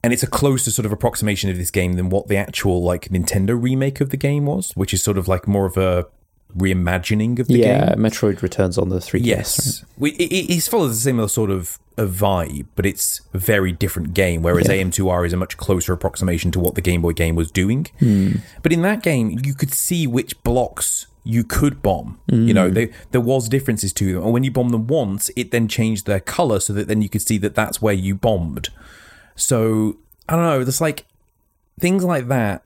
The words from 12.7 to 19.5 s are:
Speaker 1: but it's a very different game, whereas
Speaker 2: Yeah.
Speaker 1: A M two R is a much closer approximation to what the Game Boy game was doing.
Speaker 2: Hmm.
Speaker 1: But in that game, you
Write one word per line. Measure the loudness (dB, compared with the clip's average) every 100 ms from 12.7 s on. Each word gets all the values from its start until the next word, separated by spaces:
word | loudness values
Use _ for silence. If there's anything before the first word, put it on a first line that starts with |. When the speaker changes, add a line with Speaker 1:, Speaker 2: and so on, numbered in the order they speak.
| -2
Speaker 1:
but | -2
it's | -2 -6 -6 -8
a | -4
very | 2 2 2
different | -2 -4 -4 -4
game, | 0 0 2
whereas | 2 2 2
Speaker 2:
Yeah. | 2
Speaker 1:
A |
M | 0
two | 0 0
R | 2 0
is |
a | -2
much | -4 -6
closer | -2 0 0
approximation | -2 -4 -2 -2 0 0
to | 0
what | -2 -2
the |
Game | 0 0
Boy | 0
game | 0 0 0
was | -2
doing. | 0 0 0 -4 0
Speaker 2:
Hmm. | 2 4 2 0 -6 -4
Speaker 1:
But | 0
in | 2
that | 2 0
game, | 0 2 0 -2
you | -4